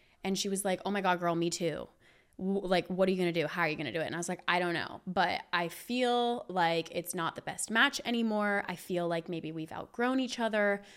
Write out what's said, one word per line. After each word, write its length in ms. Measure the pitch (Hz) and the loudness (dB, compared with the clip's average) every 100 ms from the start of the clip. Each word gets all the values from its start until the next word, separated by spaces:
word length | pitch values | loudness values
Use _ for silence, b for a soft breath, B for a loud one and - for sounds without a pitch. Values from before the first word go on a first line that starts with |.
| b b | b b
And 140 | 190 190 | -4 -2
she 120 | 202 | -2
was 140 | 190 | -2
like, 180 | 196 185 196 | 0 -2 -2
"Oh 60 | |
my 100 | 202 | 0
God, 180 | 185 175 | 2 2
girl, 160 | 175 170 | 2 2
me 140 | 170 | 0
too." 400 | 170 170 147 - _ b b b b | 0 -2 -4 -8 _ b b b b
W-, 260 | 185 196 185 | -2 0 2
like, 200 | 185 170 | 2 2
"What 200 | 185 190 | 2 4
are 40 | |
you 60 | 185 | 4
gonna 140 | 175 | 2
do? 160 | 170 147 | 2 0
How 140 | 180 | 0
are 80 | 165 | 0
you 60 | 151 | 0
gonna 160 | 147 | -4
do 80 | 160 | -2
it?" 40 | 143 | -2
And 100 | 156 | -4
I 20 | |
was 100 | 170 | -4
like, 140 | 180 - | -4 0
"I 120 | 175 | 2
don't 140 | 175 | 2
know, 280 | 165 - - - | 0 -4 -8 -4
but 340 | 185 180 196 - | 2 2 0 -2
I 160 | 175 170 | -2 -2
feel 760 | - - 247 247 240 240 240 - | -6 -4 0 2 2 2 -2 -4
like 400 | 185 165 170 165 | 2 2 2 -2
it's 240 | - 165 180 | -4 -4 -2
not 200 | 165 - | -4 -4
the 60 | |
best 300 | - - - | -8 -6 -2
match 300 | 220 277 - | 4 4 2
anymore. 640 | - 240 226 214 208 202 202 | -2 0 2 2 2 0 0
I 80 | 175 | -6
feel 320 | - 175 170 | -4 -2 0
like 220 | 170 165 | -2 -2
maybe 220 | 165 156 | -6 -6
we've 200 | 160 160 | -8 -8
outgrown 480 | - - - 247 262 | -8 -10 -2 0 2
each 200 | 254 - | 0 0
other." 420 | 226 214 202 202 202 | 0 2 4 2 -2